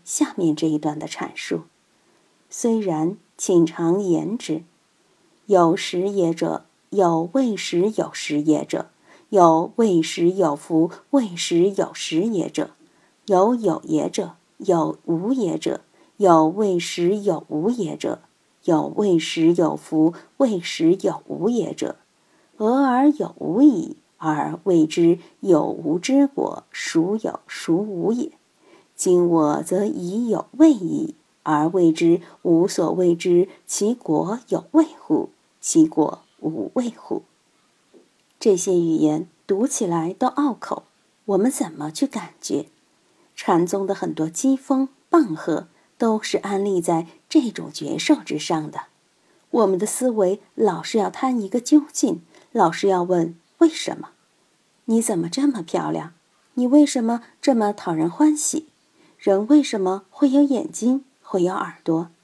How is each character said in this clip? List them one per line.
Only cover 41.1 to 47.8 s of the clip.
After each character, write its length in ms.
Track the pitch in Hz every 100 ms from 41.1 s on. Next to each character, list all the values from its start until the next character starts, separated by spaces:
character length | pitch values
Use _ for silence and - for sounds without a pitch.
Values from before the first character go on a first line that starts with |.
| _ -
我 120 | 196
们 100 | 233
怎 220 | - 190
么 220 | - 151
去 160 | - 277
感 260 | 214 - _
觉？ 260 | - 143 - _ _ _ _ _ _ -
禅 280 | - 175
宗 220 | 175 196 196
的 80 |
很 180 | 196 175
多 160 | 156 160
机 280 | 170 269 262
锋 320 | - 262 269 _ _
棒 280 | 339 240 160
喝 320 | - 156 - _ _ -
都 240 | 233 214
是 180 | - 202
安 260 | 196 196
立 160 | 202 185
在 260 | 170 165 170 - -
这 240 | 311 247
种 180 | - -
觉 240 | -